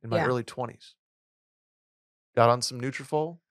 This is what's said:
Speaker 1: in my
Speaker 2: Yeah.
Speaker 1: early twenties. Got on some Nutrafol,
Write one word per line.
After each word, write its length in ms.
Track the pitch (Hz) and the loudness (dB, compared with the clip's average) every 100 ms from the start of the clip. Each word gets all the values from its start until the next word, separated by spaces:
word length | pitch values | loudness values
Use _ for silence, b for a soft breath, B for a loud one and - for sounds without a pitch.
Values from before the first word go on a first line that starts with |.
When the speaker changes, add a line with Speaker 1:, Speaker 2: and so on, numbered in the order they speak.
Speaker 1:
in 80 | 113 | -2
my 80 | 165 | 0
Speaker 2:
Yeah. 80 | 139 | 2
Speaker 1:
early 180 | 123 | 0
twenties. 500 | 113 - 120 - - _ _ _ _ _ _ _ _ _ _ _ _ _ _ | -2 -6 -8 -8 -20 _ _ _ _ _ _ _ _ _ _ _ _ _ _
Got 160 | 123 117 | 4 4
on 120 | 120 | 4
some 180 | - 127 | -2 -4
Nutrafol, 580 | 131 135 131 151 160 170 _ | -6 -6 -4 -4 -4 -8 _